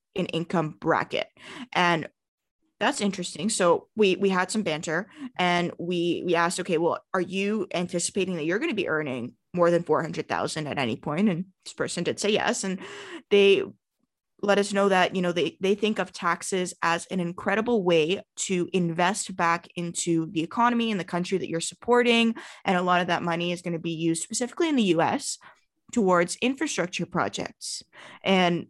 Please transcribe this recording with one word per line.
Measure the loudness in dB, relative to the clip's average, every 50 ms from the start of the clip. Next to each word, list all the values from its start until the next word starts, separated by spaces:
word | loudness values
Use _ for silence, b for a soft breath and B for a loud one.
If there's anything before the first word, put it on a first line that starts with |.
| _ _ -6
in | -4 -4
income | -2 -2 -4 -4 0 0 0 0 -2 -6 -4
bracket. | 0 0 2 2 0 -2 -4 -4 -4 -6 _ B B B B B -14 B
And | 0 2 2 2 2 0 -2 -8 _ _ _ _ _ _ _ _ _ _ _ _ _ -2
that's | -2 -2 0 0
interesting. | -2 -2 -2 -4 -8 -10 -8 -6 -4 -4
So | 0 2 4 4 4 2 0 _ 0
we, | 2 4 4 4
we | 2 2
had | 2 2 2 0 0
some | -2 -2 -2
banter | -2 -4 -4 -4 -4 -4 -4 -4 B B -16 -16 -12 B
and | 2 2 4 4 4 2 -2 -4 -6
we, | -4 -2 -2 0 0 0 0 -2 0
we | 0 2
asked, | 2 2 0 0 -4
"Okay, | -2 -2 0
well, | 0 2 0 -2 -4 _ -4 -4
are | -2
you | -2 -2 -4 -2 -2 -2 -2 -2 -4 -4 -4
anticipating | -4 -4 -2 -4 -4 -4 -2 -2 -2 -2 -2 -2
that | -4 -2
you're | -2 -2 -2
gonna | -2 -2 -2
be | -4 -2 -2
earning | -2 -2 -2 -4 -6 -6 -8 -10 -12 _ _ _ 0
more | 2 4 4
than | 4 2 2
four | 2 0 0
hundred | 0 -2 -6 -8 -6
thousand | -4 -2 -2 -2 -4 -4 -6 -6
at | -4 -4
any | -2 -2 -2 -4
point?" | -4 -6 -6 -2 0 2 2
And | 0 -2 -4 -10 _ _ _
this | -20 -8
person | -6 -6 -4 -4 -4 -4
did | -4 -4 -2
say | 0 0
yes. | 0 2 0 0 0 -2 -2
And | -4 -6 -6 -8 B B B B B -16 -16 B 2
they | 4 6 6 6 6 4 2 -4 -10 _ _ _ _ _ _ _ _ _ _ _ _ -4
let | 0 2 4
us | 4 2 2
know | 2 2 4
that, | 4 4 4 4 2 2
you | 0
know, | 0 0 2
they, | 0 0 0 -2 -2
they | 0 0 2
think | 2 2 0 0 -2
of | -4 -6 -8
taxes | -4 -2 -2 -2 -2 -4 -4 -2 -2 -2 -4 -6 -4
as | 0 0 0 0 -2
an | -6 -4 -4
incredible | -4 -4 -6 -4 -2 -2 0 0 0 2 0 2 4
way | 4 4 4 4 2 -2 -4 -6 _ _
to | -8 -4 -2 0 0 0 0
invest | 0 0 0 0 0 2 0 0 0 -2 -6 -8 -4
back | 0 0 0 0 0 -4 -10 -10
into | -8 -8 -6 -6 -4 -2 0 0 0 0 -2
the | -4 -6
economy | -6 -4 0 0 2 2 2 0 0 -2
and | -2
the | -4 -4
country | -4 -4 -4 -2 -2 -2
that | -4 -4 -4
you're | -4 -4
supporting. | -6 -6 -10 _ 0 2 4 4 6 4 4 4 4 2 0 B B B B B B
And | 0 0
a | 2
lot | 4 4 2 2
of | 2
that | 2 0 0
money | 0 -2 -2 -2 -2 -4
is | -4 -4
gonna | -4 -6 -6 -4
be | -4 -6
used | -4 0 0 0 0 0 -4
specifically | -6 -4 -6 -6 -6 -2 -2 0 2
in | 4
the | 4 4
U | 4 4 4
S | 4 2 2 -2 -4 -8 -10 b b b b b b _ _ _ _ -4
towards | 0 2 4 4 6 4 4 2 0
infrastructure | -2 -2 -2 -2 -2 -4 -4 -2 -4 -4 -4 -4 -6 -6
projects. | -4 -2 -2 -2 -2 -4 -6 -10 -10 -12 _ -14 -12 -12 -12 -14 B B B B B B B B
And | 2 4 4 4 4 2 0 -4